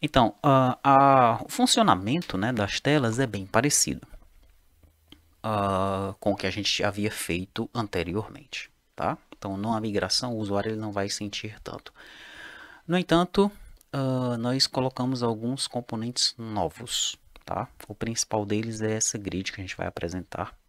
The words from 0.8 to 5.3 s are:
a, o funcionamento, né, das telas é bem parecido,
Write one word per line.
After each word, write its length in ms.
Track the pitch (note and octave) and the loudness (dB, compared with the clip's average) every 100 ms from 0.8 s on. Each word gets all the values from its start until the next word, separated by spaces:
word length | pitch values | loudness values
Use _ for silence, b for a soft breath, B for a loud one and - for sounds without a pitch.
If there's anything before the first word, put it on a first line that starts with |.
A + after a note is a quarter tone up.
a, 640 | C#3 C3+ C#3 C3+ A#2+ A2+ | 6 8 8 8 6 2
o 60 | - | -4
funcionamento, 880 | - B3 - G#3+ F#2 G2 D3+ F3 F#2 | 0 2 4 4 4 2 -2 -2 -2
né, 160 | G#2+ | 0
das 260 | B2 G2+ - | 0 0 0
telas 400 | - D3 A#2+ A2+ | 2 2 2 0
é 80 | C3 | -2
bem 180 | G#2 F#2+ | -2 0
parecido, 600 | G#2+ C#3+ - - C2+ - - - _ _ _ _ _ - _ _ - _ | 2 4 2 0 -2 -10 -20 -20 _ _ _ _ _ -20 _ _ -20 _